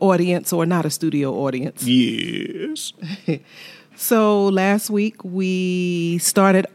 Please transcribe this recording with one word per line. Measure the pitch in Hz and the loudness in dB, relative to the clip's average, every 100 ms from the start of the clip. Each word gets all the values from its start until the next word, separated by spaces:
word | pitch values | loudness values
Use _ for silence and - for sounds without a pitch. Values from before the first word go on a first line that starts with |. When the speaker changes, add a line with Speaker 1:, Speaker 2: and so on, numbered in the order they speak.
Speaker 1:
audience | 196 175 175 175 - | 2 4 2 0 -2
or | 170 165 | -2 0
not | 180 | 0
a | 156 | 0
studio | - 160 147 139 | -2 -2 0 -2
audience. | 110 135 127 139 - | -2 -2 -4 -6 -6
Speaker 2:
Yes. | 123 127 117 113 117 104 - 160 262 311 - - 160 196 - | 2 4 4 0 -4 -6 -8 -8 -8 -8 -12 -12 -12 -8 -6
Speaker 1:
<laughs> | 143 _ - - - _ - | -6 _ -20 -20 -20 _ -10
So | - 226 214 208 196 | 0 2 4 2 2
last | 190 196 208 - | 2 2 0 0
week | 208 214 - | -2 -2 -4
we | 185 185 185 185 185 180 180 175 170 170 | -8 -4 -2 0 -2 -2 -2 -2 -2 -2
started | - 202 196 190 190 | 0 4 4 4 2